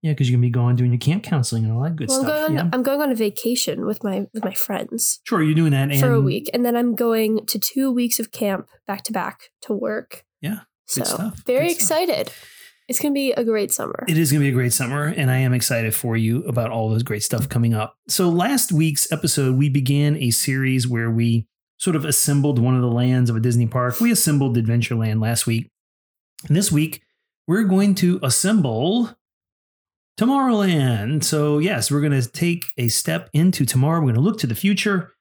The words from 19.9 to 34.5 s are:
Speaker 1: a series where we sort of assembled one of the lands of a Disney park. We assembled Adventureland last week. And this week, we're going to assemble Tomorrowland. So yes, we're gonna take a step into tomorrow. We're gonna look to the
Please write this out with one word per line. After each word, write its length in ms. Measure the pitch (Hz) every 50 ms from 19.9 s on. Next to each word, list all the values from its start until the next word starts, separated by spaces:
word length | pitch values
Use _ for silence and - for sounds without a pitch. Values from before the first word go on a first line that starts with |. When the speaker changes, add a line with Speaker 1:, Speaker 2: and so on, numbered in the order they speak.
| 143 143 147 147 151
Speaker 1:
a 140 | 156 139 120
series 580 | 113 - - - 131 135 135 131 131 131 120 127
where 240 | 123 117 117 113
we 360 | 113 113 117 117 117 117 113 _ _ _ _ _ _ _
sort 160 | - 190 170
of 100 | 156 139
assembled 520 | 156 139 - - - 143 143 139 147 143 120
one 160 | 117 127 127
of 60 | 127
the 60 | 123 123
lands 400 | 117 120 123 127 127 127 123 117
of 60 | 113
a 40 | 110
Disney 280 | 110 127 120 120 120 113
park. 320 | - 127 123 123 120 -
We 120 | 233 240
assembled 460 | 233 - - - 151 143 139 135 117 120
Adventureland 640 | 117 110 117 120 113 - 120 113 113 110 107 110
last 240 | 110 110 117 110 - -
week. 220 | 113 113 117 - _ _ _ _ _ _ _ _ _ _ _ _ _ - - -
And 80 | 147 170
this 140 | 202 -
week, 300 | 160 147 156 156 - - _ _ _ _ _ _ _ _ _ -
we're 180 | 165 208 226
going 280 | 190 185 190 202 208 190
to 240 | 185 - 180 180 185 -
assemble 920 | 131 120 - - 185 220 214 160 131 110 110 131 170 202 247 240 - - _ _ _ _ _ _ _ _ _ _ _ _ _ _ _ _ _ _ _ _ -
Tomorrowland. 1040 | - 247 269 277 269 262 233 208 202 190 175 156 139 127 123 104 101 113 147 151 -
So 360 | - - 151 147 147 147 147
yes, 320 | 151 190 214 123 - -
we're 100 | 143 147
gonna 220 | 147 151 139 135 123
take 420 | 117 _ - 170 175 170 170 - - - -
a 100 | 123 117
step 420 | - - - - 160 170 - - -
into 320 | 147 165 185 180 - 143
tomorrow. 360 | 117 - 131 131 151 165 170
We're 120 | 156 131 113
gonna 120 | 113 139
look 140 | 202 220 220
to 80 | -
the 80 | 117